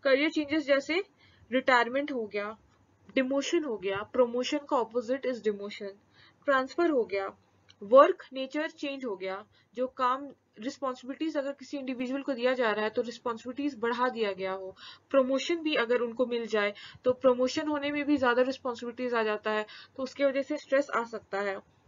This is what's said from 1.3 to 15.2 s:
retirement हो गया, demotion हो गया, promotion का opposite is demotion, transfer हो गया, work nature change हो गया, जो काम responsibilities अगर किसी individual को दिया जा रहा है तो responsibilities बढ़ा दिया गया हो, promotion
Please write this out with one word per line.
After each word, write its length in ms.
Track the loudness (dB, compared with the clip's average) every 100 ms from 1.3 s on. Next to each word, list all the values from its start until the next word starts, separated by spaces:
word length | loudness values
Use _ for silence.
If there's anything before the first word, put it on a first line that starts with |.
| _ -2
retirement 600 | 0 4 4 4 -2 -2
हो 140 | -4 -4
गया, 320 | -6 -6 -10 _ _ _ _ -2
demotion 500 | 0 2 0 0 -2
हो 120 | -2 -4
गया, 340 | -4 -4 -2
promotion 480 | 2 2 2 -2 -2 0
का 60 | 0
opposite 500 | 0 -2 -2 -2 -2
is 100 | -2
demotion, 520 | -2 -4 -8 -10 -12 -14 _ _ -20 _
transfer 460 | 0 2 2 2 2
हो 140 | 4
गया, 320 | 0 -2 -6 -12 _ _ _ _
work 420 | 8 10 10 6 -6
nature 380 | -8 -4 -4 -4
change 340 | -4 -8 -6
हो 120 | -8 -6
गया, 280 | -6 -8 -12 _ _
जो 120 | -6 -6
काम 420 | 0 0 0 -6 -16 _ -10
responsibilities 760 | -10 -6 -6 -6 -10 -6 -4 -2
अगर 160 | -4
किसी 260 | -8 -10 -8
individual 440 | -6 -6 -4 -4
को 100 | -4
दिया 220 | 0 0
जा 160 | 2 0
रहा 140 | 0
है 60 | -2
तो 120 | -2
responsibilities 760 | -4 -6 -8 -8 -8 -4 -4 -2
बढ़ा 300 | -4 0 -2
दिया 240 | 0 -2
गया 200 | -2 -6
हो, 240 | -6 -10 -14 -20 -20 _
promotion 460 | 2